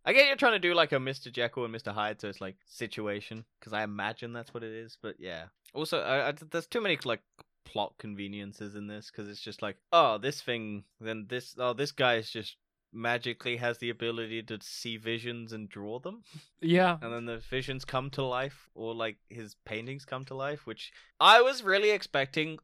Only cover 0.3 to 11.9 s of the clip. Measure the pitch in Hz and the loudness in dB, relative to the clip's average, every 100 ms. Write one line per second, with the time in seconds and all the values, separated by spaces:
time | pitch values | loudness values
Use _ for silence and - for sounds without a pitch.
0.3 | 269 262 208 175 170 151 139 131 135 123 | 6 6 6 4 6 4 4 0 -6 -8
1.3 | 123 117 127 117 113 104 104 107 104 104 | -2 -2 -2 -6 -6 -6 -2 -2 -2 -8
2.3 | 95 95 95 _ - 117 - 107 104 - | -8 -10 -10 _ -8 -8 -4 -4 -4 -8
3.3 | 110 - _ 110 107 107 101 104 110 117 | -14 -16 _ -6 -4 -2 -2 -4 -6 -10
4.3 | 117 113 117 113 110 113 - 107 - 90 | -10 -10 -10 -10 -10 -14 -12 -12 -10 -10
5.3 | 80 82 _ - 135 156 151 98 135 131 | -10 -12 _ -12 -6 -2 -2 2 2 0
6.3 | 147 156 170 - 240 202 151 127 110 _ | -2 -4 -6 -2 -2 0 0 0 -4 _
7.3 | _ - _ - 107 101 _ 107 101 98 | _ -20 _ -8 -4 -4 _ -12 -8 -8
8.3 | 104 101 95 104 104 104 104 - - 101 | -8 -10 -10 -12 -10 -10 -12 -12 -12 -12
9.3 | 101 110 - 104 - - 170 135 107 127 | -12 -14 -8 -8 -8 4 6 6 4 -2
10.3 | 147 - 117 110 104 - _ 110 110 101 | -4 -4 -4 -4 -8 -10 _ -8 -6 -6
11.3 | 123 - - 123 120 143 | -8 -8 -2 -2 0 -4